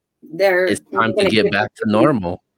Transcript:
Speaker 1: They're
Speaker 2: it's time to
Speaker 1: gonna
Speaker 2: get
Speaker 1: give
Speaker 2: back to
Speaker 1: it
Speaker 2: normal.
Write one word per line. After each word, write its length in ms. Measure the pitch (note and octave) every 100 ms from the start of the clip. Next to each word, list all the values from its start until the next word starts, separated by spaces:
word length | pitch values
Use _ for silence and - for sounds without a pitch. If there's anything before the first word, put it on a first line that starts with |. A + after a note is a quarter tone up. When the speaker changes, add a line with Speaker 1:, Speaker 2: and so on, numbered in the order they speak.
| _ _
Speaker 1:
They're 420 | - E3 G3 F3+ F#3
Speaker 2:
it's 140 | G3+ -
time 200 | B2 A2+
to 60 | G2+
Speaker 1:
gonna 120 | G2
Speaker 2:
get 140 | G#2+
Speaker 1:
give 80 | G2
Speaker 2:
back 220 | G2+ G#2 -
to 80 | A2
Speaker 1:
it 60 |
Speaker 2:
normal. 520 | G#2+ D#3 B2 F2 F#2 _